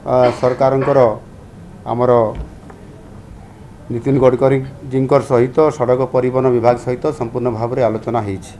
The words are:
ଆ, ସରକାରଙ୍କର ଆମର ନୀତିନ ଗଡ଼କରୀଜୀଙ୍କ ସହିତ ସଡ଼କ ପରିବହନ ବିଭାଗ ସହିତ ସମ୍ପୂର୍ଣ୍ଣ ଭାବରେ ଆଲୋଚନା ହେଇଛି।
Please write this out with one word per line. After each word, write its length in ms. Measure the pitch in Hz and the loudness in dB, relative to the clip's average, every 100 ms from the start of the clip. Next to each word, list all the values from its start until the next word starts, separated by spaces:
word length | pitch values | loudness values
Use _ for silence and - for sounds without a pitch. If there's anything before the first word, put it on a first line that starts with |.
ଆ, 140 | 143 127 123 | 0 2 2
ସରକାରଙ୍କର 680 | 117 127 127 135 135 135 135 120 - - - - - - - | 2 -2 2 0 2 2 4 2 0 -12 -20 -20 -20 -20 -14
ଆମର 260 | - 117 123 120 107 117 - - - - - - - - - - - - - - - | -8 -2 2 4 2 -4 -12 -16 -20 -20 -20 -20 -20 -20 -20 -20 -20 -20 -20 -20 -10
ନୀତିନ 280 | 120 127 135 | -6 -2 4
ଗଡ଼କରୀଜୀଙ୍କ 920 | 131 123 135 135 135 - 139 131 131 139 | 4 4 2 0 -4 -14 -6 -4 2 2
ସହିତ 360 | 135 123 127 143 156 | 2 2 2 2 2
ସଡ଼କ 300 | 151 120 127 127 | 2 0 0 0
ପରିବହନ 380 | 131 127 127 131 | 0 0 0 0
ବିଭାଗ 260 | 120 113 120 | 2 2 0
ସହିତ 260 | - 123 151 | -4 -4 -4
ସମ୍ପୂର୍ଣ୍ଣ 380 | 143 117 127 120 | -4 -6 -4 -4
ଭାବରେ 300 | 110 120 131 | -4 -4 0
ଆଲୋଚନା 360 | 113 110 120 117 | -2 -2 -4 -4
ହେଇଛି। 320 | 104 95 - | -4 -8 -12